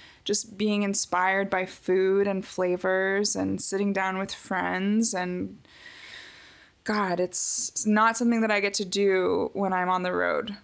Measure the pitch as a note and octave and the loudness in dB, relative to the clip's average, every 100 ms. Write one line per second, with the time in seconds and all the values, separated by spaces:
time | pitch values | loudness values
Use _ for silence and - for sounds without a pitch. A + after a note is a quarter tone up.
0 | - - - G#3 - G3 G#3 G#3 G3+ G3 | -20 -10 -4 -2 -2 -2 0 2 0 0
1 | - F3+ F#3 F#3+ G3 F#3 F#3+ - - F#3 | 0 0 2 2 0 -2 -2 -6 0 2
2 | F#3+ G3 G3+ F#3+ F#3+ - F3+ F3+ F#3 F#3+ | 4 2 2 -2 -4 -2 0 0 0 0
3 | F#3+ G3 G#3 G3 F#3+ F#3+ - G3 G3+ G3 | 0 0 0 0 -2 0 0 0 0 0
4 | F#3+ F#3+ F#3+ - - F#3 F3+ F3+ G3 G#3+ | -2 -4 -6 -8 -6 -4 -2 -2 0 2
5 | A3+ F#3 F3+ F3+ F#3+ - - - - - | 2 0 -2 -4 -6 -12 -20 -20 -20 -20
6 | - - - - - - - _ - G#3+ | -20 -20 -20 -20 -20 -20 -20 _ -4 -2
7 | F#3+ F3 F3+ - - - - - G#3+ G#3+ | 0 0 0 0 0 0 -2 -2 2 4
8 | A3+ A3+ A#3+ A#3 A3 G3+ G3+ G3+ F#3 G3 | 4 4 2 2 2 2 0 -2 -2 2
9 | G3+ F#3 F3+ F3+ F#3+ - G3 F#3 F3+ F#3 | 4 4 2 0 0 -2 0 0 0 0
10 | F3+ F3+ F3+ D#3 - G3+ | 0 0 0 0 -4 -6